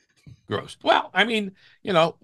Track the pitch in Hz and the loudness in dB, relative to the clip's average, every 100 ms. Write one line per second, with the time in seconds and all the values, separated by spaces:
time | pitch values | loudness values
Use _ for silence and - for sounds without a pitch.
0 | _ _ - - - - - - 294 - | _ _ -20 -20 -8 -8 -8 -4 0 0
1 | - 185 214 220 202 - _ _ - 170 | 0 -2 0 -2 -4 -12 _ _ 0 2
2 | 165 - | 2 -2